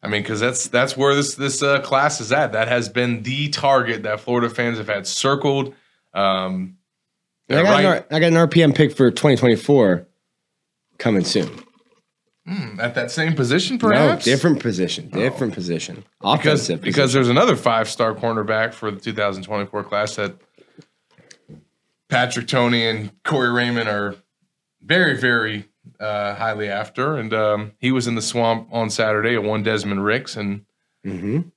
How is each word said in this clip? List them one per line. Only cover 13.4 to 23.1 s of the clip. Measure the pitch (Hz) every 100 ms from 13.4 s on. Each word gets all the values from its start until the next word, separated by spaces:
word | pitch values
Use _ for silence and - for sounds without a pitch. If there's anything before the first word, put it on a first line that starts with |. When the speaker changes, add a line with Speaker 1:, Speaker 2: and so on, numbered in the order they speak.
| 123 147 185 254
Speaker 2:
No, | 233
Speaker 1:
perhaps? | 208 147 - 117
Speaker 2:
different | 135 170 151
position. | 120 92 90 - 82
Speaker 1:
Oh. | 92
Speaker 2:
Different | 120 135 123
position. | 95 87 82 - 90 - _
Speaker 1:
Because, | 98 143
Speaker 2:
Offensive | 151 147 117 175
Speaker 1:
because | - 151
Speaker 2:
position. | 135
Speaker 1:
there's | 131 123
another | 127 254 143
five-star | 123 113 110 - 117 107
cornerback | 117 113 104 110 113
for | - 110
the | 98
two | 113
thousand | 107 104 95
twenty-four | 92 104 101 104
class | 101 104 107 -
that | 101 92 _ _ _ _ - _ _ _ _ - _ - _ _ _ _ _
Patrick | 127 123 120 120
Toney | 135 120 120 117
and | 110 104